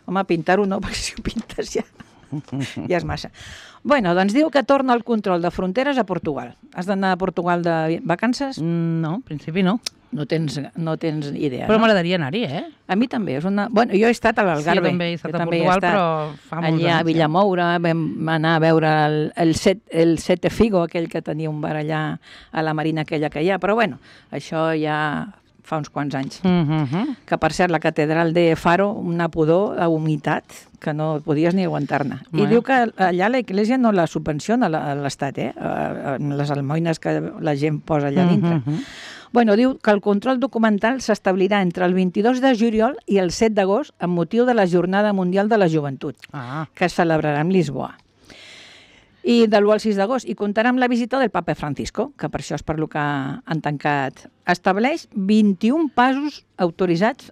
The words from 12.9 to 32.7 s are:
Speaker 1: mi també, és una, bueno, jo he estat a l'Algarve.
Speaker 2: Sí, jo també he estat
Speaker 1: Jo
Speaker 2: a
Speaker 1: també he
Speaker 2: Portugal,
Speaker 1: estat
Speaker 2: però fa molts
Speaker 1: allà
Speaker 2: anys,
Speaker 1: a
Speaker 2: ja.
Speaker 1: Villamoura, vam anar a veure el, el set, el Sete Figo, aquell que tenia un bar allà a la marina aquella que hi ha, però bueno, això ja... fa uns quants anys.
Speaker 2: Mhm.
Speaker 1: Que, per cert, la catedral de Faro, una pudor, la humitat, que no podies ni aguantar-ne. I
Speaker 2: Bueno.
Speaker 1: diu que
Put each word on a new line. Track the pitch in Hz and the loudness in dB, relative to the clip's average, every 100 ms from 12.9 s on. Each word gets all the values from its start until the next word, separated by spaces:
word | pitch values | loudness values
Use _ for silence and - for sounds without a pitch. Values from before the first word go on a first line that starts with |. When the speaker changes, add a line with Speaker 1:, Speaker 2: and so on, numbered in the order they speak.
| 190 | -2
Speaker 1:
mi | 262 | 0
també, | 254 185 131 | -2 -4 -2
és | 185 | -2
una, | 202 202 | -2 0
bueno, | 214 247 196 | 0 2 2
jo | 233 | 2
he | |
estat | 233 226 233 | 2 0 2
a | |
l'Algarve. | 196 151 156 185 | 0 0 0 2
Speaker 2:
Sí, | |
jo | 170 | 2
també | 175 170 | 0 -2
he | |
estat | 170 165 | -4 -4
Speaker 1:
Jo | 170 | -2
Speaker 2:
a | |
Speaker 1:
també | 170 170 | 0 2
he | |
Speaker 2:
Portugal, | 180 190 | 2 2
Speaker 1:
estat | 175 | 2
Speaker 2:
però | 202 170 156 151 147 - | 2 2 0 -4 -10 -10
fa | 160 | -4
molts | 160 | 0
Speaker 1:
allà | |
Speaker 2:
anys, | 156 170 165 | 2 2 2
Speaker 1:
a | |
Speaker 2:
ja. | 165 | 2
Speaker 1:
Villamoura, | 160 151 170 202 180 175 175 | 2 2 4 2 2 2 2
vam | 170 165 156 - 160 | 0 0 -2 -4 -2
anar | 160 160 165 | 0 2 4
a | |
veure | 160 160 156 156 151 | 4 4 4 4 2
el, | 151 156 - | 0 -2 0
el | 165 151 | 2 2
set, | 208 190 - | 2 0 -2
el | 165 170 160 | 2 4 2
Sete | - 175 175 | 0 0 0
Figo, | - 220 190 | 2 2 2
aquell | 165 175 165 | 0 -4 -4
que | 165 | -6
tenia | 160 156 160 | -6 -6 -6
un | 151 | -6
bar | 156 156 | -4 -4
allà | 151 156 151 165 - - - | -4 -4 -4 -8 -12 -20 -8
a | 160 | -4
la | 160 | -2
marina | 156 156 156 151 | -2 -2 -2 -2
aquella | 156 147 | -4 -2
que | 147 | -2
hi | 175 | -2
ha, | 185 | 0
però | 185 226 | 0 0
bueno, | 202 120 - - _ | 0 -4 -16 -20 _
això | 143 - 160 160 160 | -12 -6 -4 -2 0
ja... | 151 151 151 - 208 - _ _ | -2 -2 -2 -4 -8 -14 _ _
fa | - 160 | -8 -8
uns | 147 | -6
quants | 147 143 135 | -6 -6 -6
anys. | 139 - | -6 -4
Speaker 2:
Mhm. | 185 180 147 156 135 165 285 240 - | 0 2 2 0 0 -2 -4 -8 -4
Speaker 1:
Que, | 165 | -2
per | 156 | 0
cert, | 156 180 | 0 0
la | 156 | 0
catedral | 160 160 151 160 170 | 0 0 0 2 2
de | 165 165 160 | 4 4 4
Faro, | 175 175 202 | 2 2 2
una | - 185 170 170 | -2 -4 -2 -2
pudor, | 165 156 170 214 - | 0 2 4 2 0
la | 170 | 0
humitat, | 160 156 151 156 170 - - - - | 0 0 -2 -2 -4 -6 -18 -20 -10
que | 165 | -6
no | 151 156 151 | -4 -2 -4
podies | 156 147 170 190 | -2 0 2 2
ni | |
aguantar-ne. | 175 151 143 147 143 - - | 0 -2 -2 -2 -2 -6 -4
I | 160 | 0
Speaker 2:
Bueno. | 208 | 4
Speaker 1:
diu | 233 | 4
que | 233 | 4